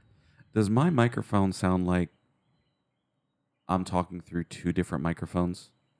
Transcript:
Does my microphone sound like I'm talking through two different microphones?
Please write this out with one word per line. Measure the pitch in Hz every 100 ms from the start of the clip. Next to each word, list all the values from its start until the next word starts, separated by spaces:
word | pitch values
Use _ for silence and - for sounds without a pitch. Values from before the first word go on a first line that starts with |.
| _ _ _ _ -
Does | 110 101
my | 113 165
microphone | 151 117 107 - 104 95
sound | 92 95 92 90
like | 90 85 - _ _ _ _ _ _ _ _ _ _ _ _ _ _ -
I'm | 92
talking | 92 90 87 87
through | - 85 85
two | - 87
different | 87 85 80
microphones? | 82 82 - 90 87 87 - _ _ _